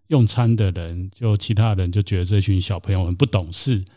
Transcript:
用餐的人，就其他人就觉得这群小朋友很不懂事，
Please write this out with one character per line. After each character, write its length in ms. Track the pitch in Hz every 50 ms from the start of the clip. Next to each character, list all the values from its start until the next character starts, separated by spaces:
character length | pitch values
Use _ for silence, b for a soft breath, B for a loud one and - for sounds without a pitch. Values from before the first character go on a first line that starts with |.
| _ -
用 180 | 160 135 117
餐 280 | 104 - 127 120 113 117
的 160 | 107 104 92
人， 400 | 82 87 85 87 87 90 92 95 -
就 220 | - 120 110 104 101
其 160 | - - 104
他 200 | 101 113 113 104
人 180 | 95 90 87
就 100 | 87 101
觉 160 | 95 - 101 90
得 80 | 87
这 160 | 87 107 101
群 180 | 92 104 95 92
小 180 | 87 - 95 85
朋 140 | - -
友 140 | 95 92 90
很 80 | 87 90
不 100 | 87 -
懂 280 | - - 98 82 80 82
事， 320 | - - 135 123 98 92 b b